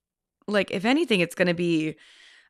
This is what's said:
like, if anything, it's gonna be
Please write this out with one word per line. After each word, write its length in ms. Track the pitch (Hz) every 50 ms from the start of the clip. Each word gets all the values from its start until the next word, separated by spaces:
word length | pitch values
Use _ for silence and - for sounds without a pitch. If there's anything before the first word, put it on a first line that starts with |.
| _ _ _ _ _ _ _ _ _
like, 240 | - 208 202 185 -
if 140 | - 190 175
anything, 340 | 233 269 311 349 - 220 180
it's 140 | 170 160 -
gonna 200 | - 180 175 170
be 420 | 175 175 170 165 156 156 156 156 - - - - - - - - - _ _